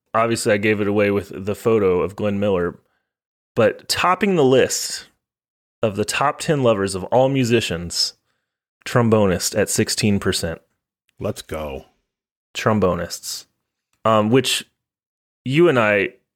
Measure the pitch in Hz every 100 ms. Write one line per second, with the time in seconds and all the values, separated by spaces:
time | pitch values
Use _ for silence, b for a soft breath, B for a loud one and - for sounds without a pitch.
0 | _ 113 117 113 120 104 107 104 101 104
1 | 104 101 95 - 98 101 117 113 98 90
2 | 82 98 104 101 101 92 87 - _ _
3 | _ _ _ _ _ - 107 - - -
4 | 175 180 202 180 131 131 95 - - -
5 | - _ _ _ _ _ _ _ 113 98
6 | 104 - 139 - - 147 120 104 98 92
7 | 92 123 135 139 117 117 - 85 87 -
8 | - - _ _ _ _ _ _ - 127
9 | 117 110 101 87 - 107 92 - 107 -
10 | 107 101 98 - 85 82 _ _ _ _
11 | _ _ 104 - - 78 76 67 - _
12 | _ _ _ _ _ - 117 107 92 87
13 | 87 - - - - _ _ _ _ _
14 | 110 110 107 131 127 - - _ _ _
15 | _ _ _ _ 123 143 175 131 107 104
16 | 92 - _